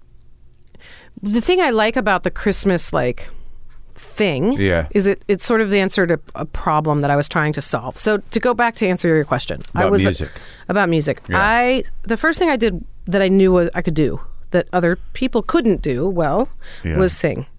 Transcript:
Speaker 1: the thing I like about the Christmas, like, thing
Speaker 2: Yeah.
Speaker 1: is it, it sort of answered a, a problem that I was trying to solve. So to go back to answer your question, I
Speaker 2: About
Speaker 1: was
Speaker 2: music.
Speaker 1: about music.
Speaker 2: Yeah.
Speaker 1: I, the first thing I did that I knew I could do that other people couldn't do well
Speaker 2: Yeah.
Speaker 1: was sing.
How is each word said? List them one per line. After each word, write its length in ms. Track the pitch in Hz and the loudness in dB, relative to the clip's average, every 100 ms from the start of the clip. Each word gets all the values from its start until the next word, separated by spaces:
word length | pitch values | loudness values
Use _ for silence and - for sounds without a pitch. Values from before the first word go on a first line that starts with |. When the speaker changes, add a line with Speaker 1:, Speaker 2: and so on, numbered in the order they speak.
| - - - - - - - - - - - - | -20 -20 -20 -20 -20 -20 -20 -20 -20 -20 -20 -10
Speaker 1:
the 200 | 208 220 | -2 0
thing 200 | 226 370 | 2 2
I 80 | 330 | 4
like 240 | 220 220 220 | 2 2 2
about 260 | 202 185 | 0 0
the 80 | 185 | 0
Christmas, 600 | - - 190 196 180 - | -2 -2 0 2 0 0
like, 360 | 156 127 120 - - - - - - - - | 0 0 -2 -6 -10 -10 -12 -14 -16 -18 -18
thing 580 | - - 208 139 180 | -12 -2 0 2 0
Speaker 2:
Yeah. 340 | 269 196 85 78 | 2 2 2 2
Speaker 1:
is 160 | 208 196 | 0 2
it, 140 | 196 - | 0 0
it 140 | 196 | -2
sort 180 | - 226 | 2 2
of 120 | 214 | 2
answered 380 | 202 190 - 175 | 2 2 2 2
a, 80 | 156 - - | 0 -4 -10
a 100 | 156 | -8
problem 560 | - - 151 156 151 | -4 0 0 2 2
that 80 | 143 | 2
I 40 | 143 | 2
was 120 | 147 | 0
trying 220 | 170 151 | 0 0
to 80 | 147 | -2
solve. 360 | 139 127 123 - | -4 -6 -6 -4
So 200 | 214 208 | 0 0
to 220 | - 226 | 0 -2
go 140 | 247 | 0
back 220 | 240 240 226 | 2 0 0
to 120 | 208 | -2
answer 200 | 180 170 | 0 2
your 160 | 156 143 | 2 2
question, 380 | 123 - - - | -2 -4 -8 -6
I 80 | - | 0
Speaker 2:
About 100 | 98 | 2
Speaker 1:
was 120 | 101 | 4
Speaker 2:
music. 260 | 95 80 80 - - - - | 2 0 -6 -10 -18 -14 -4
Speaker 1:
about 180 | 180 190 | 0 2
music. 320 | 165 147 135 - | 2 0 -4 -2
Speaker 2:
Yeah. 120 | 185 | 0
Speaker 1:
I, 420 | 202 226 247 262 - - | 2 2 2 0 -2 -6
the 140 | - 220 | -4 0
first 220 | 311 320 | 0 2
thing 100 | 349 | 2
I 60 | 269 | 2
did 260 | 226 175 - - - | 0 -2 -8 -14 -2
that 140 | 196 | 2
I 60 | 196 | 4
knew 420 | 196 190 180 170 | 6 6 4 2
I 80 | 175 | 0
could 120 | 180 156 | -2 2
do 240 | 143 135 - - - | 2 0 -6 -10 -2
that 160 | 180 165 | -2 0
other 240 | 180 175 185 - | 0 2 0 -4
people 280 | - 254 233 | -4 -2 -2
couldn't 400 | 202 339 233 165 | 0 2 2 0
do 260 | 156 123 175 | 0 -2 -2
well 400 | 180 151 165 262 - - - | 0 0 0 -2 -4 -12 -8
Speaker 2:
Yeah. 140 | - - | -2 0
Speaker 1:
was 180 | 185 - | 0 0
sing. 300 | 160 117 139 | -2 -2 -8